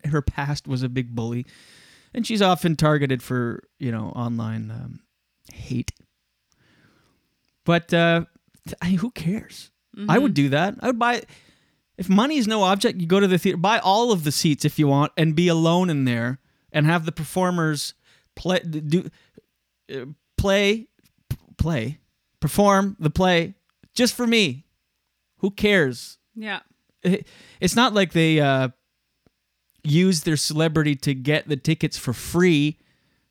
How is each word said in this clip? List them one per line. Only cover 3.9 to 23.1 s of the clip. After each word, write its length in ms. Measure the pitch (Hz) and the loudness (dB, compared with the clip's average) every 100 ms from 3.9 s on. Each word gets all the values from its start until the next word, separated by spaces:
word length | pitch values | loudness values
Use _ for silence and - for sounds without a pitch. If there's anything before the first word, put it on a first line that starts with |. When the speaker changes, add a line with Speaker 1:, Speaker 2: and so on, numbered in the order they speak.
Speaker 1:
know, 180 | 113 107 | -6 -6
online, 600 | - 117 117 113 110 110 | -6 -6 -4 -6 -8 -10
um, 300 | 113 - - _ _ _ _ - | -12 -14 -16 _ _ _ _ -20
hate. 400 | - - 123 - - _ _ _ _ _ _ _ _ _ _ _ _ _ _ _ _ - | -18 -8 -8 -8 -14 _ _ _ _ _ _ _ _ _ _ _ _ _ _ _ _ 0
But, 280 | 170 - | 0 2
uh, 320 | 170 170 170 - _ _ _ - | 2 4 2 -2 _ _ _ -16
th-, 120 | - | -6
I, 80 | 175 | -2
who 200 | 185 240 | 0 -2
cares? 600 | - 160 214 - - - _ _ - 208 | -6 -4 -4 -8 -18 -20 _ _ -10 0
I 100 | 190 | 2
would 140 | 277 | 2
Speaker 2:
Mm-hmm. 120 | 143 | 2
Speaker 1:
do 60 | 143 | 2
that. 260 | 143 185 - | 0 -2 -2
I 80 | 240 | -4
would 120 | 233 | -2
buy, 240 | 240 240 - - _ _ _ _ _ - | -2 -2 -6 -20 _ _ _ _ _ -8
if 100 | 185 | 2
money 300 | 190 262 311 | 2 4 0
is 100 | 208 | 0
no 160 | 220 | 2
object, 380 | 185 196 247 180 | 2 2 0 -2
you 60 | 165 | 0
go 120 | 196 | 2
to 80 | 196 | 4
the 100 | 180 | 2
theater, 200 | 196 175 | 2 0
buy 220 | 185 226 | 2 2
all 320 | 185 202 240 | 2 2 2
of 120 | 190 | 2
the 80 | 147 | 0
seats 320 | - 165 143 147 | 0 0 0 0
if 140 | - | 0
you 80 | 147 | 2
want, 240 | 139 147 - | 2 0 0
and 180 | 160 151 | 0 2
be 120 | 175 | 2
alone 420 | 165 165 175 185 | 2 2 2 0
in 160 | 147 131 | 0 0
there, 340 | 117 120 135 _ _ _ | -2 -4 -6 _ _ _
and 140 | 156 151 | 0 2
have 200 | 156 160 | 2 -2
the 60 | |
performers 840 | 160 151 185 180 180 156 147 - - _ _ _ - | -8 -6 -2 -2 0 -2 -4 -8 -14 _ _ _ -8
play, 240 | - 185 | -4 -2
d-, 200 | 170 151 | -4 -8
do, 280 | 151 170 175 - _ - _ _ _ _ - | -2 -2 -2 -12 _ -20 _ _ _ _ -16
uh, 120 | 135 131 151 _ - | -14 -14 -18 _ -4
play, 500 | 196 196 202 220 220 _ _ _ - | 0 2 2 0 -6 _ _ _ -12
p-, 80 | - _ - | -12 _ -4
play, 420 | 156 151 113 151 _ _ _ _ | -2 -2 -4 -10 _ _ _ _
perform 560 | 151 - 202 196 196 196 | -2 2 4 4 2 -2
the 100 | |
play 460 | 156 | -2